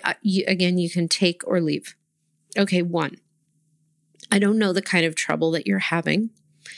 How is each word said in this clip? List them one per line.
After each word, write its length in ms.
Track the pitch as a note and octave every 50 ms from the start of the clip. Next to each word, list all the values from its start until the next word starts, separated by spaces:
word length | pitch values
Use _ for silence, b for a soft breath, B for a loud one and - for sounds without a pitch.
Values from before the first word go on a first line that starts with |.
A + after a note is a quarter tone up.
| -
I, 120 | - - -
you, 220 | - G#3 F#3 F#3+ -
again, 300 | - F#3+ F3 F3+ F3+ F3+
you 140 | F3+ F3 E3+
can 180 | - F3+ E3+ E3
take 340 | - - G3 F3 E3+ F3 -
or 140 | - - F3+
leave. 340 | E3 D#3 D3 C#3+ - - - _ _ _ _ _ _ _ _ _ _ _ - -
Okay, 240 | G3+ G3 F#3 F3+
one, 340 | F3 F3 E3+ E3+ D#3 C#3 E3 - _ _ _ _ _ _ _ _ _ _ _ _ _ _ _ _ _ _ _ _ - -
I 80 | - G3+
don't 200 | G3+ G3+ G#3+ A3
know 140 | G#3+ G3
the 100 | F3+ G3
kind 240 | G3 - - F3+ E3
of 80 | E3 D#3+
trouble 360 | - - - D#3 D#3 D#3+ E3
that 140 | D#3+ D#3+ -
you're 120 | G#2 G2 F#2+
having. 520 | - - E3 E3+ E3 D#3 D3+ F#3+ A3 A3+ _ _ _ _ _ B B B B